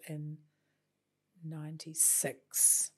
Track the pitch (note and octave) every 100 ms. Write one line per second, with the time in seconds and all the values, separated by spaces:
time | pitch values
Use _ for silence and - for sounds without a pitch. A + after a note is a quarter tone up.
0 | - D3+ D3+ D3+ _ _ _ _ _ _
1 | _ _ _ F3+ D#3+ D#3+ D3+ D#3 E3 D#3
2 | - - - - _ - - - -